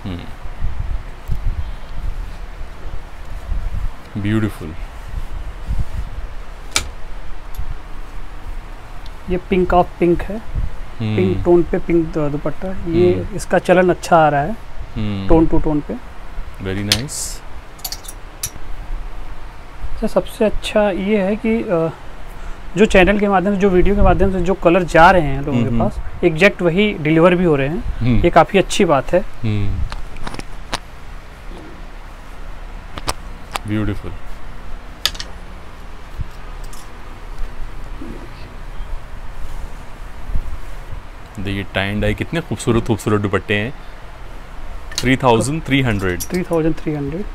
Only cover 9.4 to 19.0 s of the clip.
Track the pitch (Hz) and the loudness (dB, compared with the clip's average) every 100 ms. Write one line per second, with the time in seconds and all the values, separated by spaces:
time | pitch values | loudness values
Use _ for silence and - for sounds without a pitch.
9.4 | - 190 180 175 175 - 175 170 - 214 | 2 2 4 4 4 2 2 2 0 -4
10.4 | - - - - - - 110 107 185 170 | -4 -2 0 -2 -6 -4 -2 2 2 2
11.4 | 175 175 170 185 - 170 160 165 147 147 | 4 4 4 0 2 2 2 0 0 0
12.4 | 151 - 185 190 170 165 180 185 170 170 | -2 -2 -2 -4 0 4 4 4 -2 -6
13.4 | - 185 - 180 185 160 - 170 156 143 | 0 0 4 6 6 2 4 6 6 4
14.4 | 151 226 - - - 117 107 101 95 160 | 0 -4 -6 -6 -4 -4 -2 -2 6 8
15.4 | 165 160 156 147 - 233 - - - - | 8 6 4 0 -2 -8 -8 -10 -8 -6
16.4 | - - 95 95 101 104 143 - - - | -6 -6 -4 -2 0 0 -2 -6 -8 -8
17.4 | - - - - - - - - - - | -10 -10 -10 -12 -10 -10 -12 -14 -14 -10
18.4 | - - - - - - | -10 -6 -4 -4 -4 -6